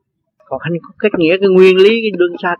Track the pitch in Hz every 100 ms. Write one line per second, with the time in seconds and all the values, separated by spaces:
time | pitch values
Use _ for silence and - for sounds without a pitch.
0 | _ _ _ _ _ 131 151 165 - -
1 | 214 190 160 185 202 185 185 190 196 233
2 | 220 185 175 170 185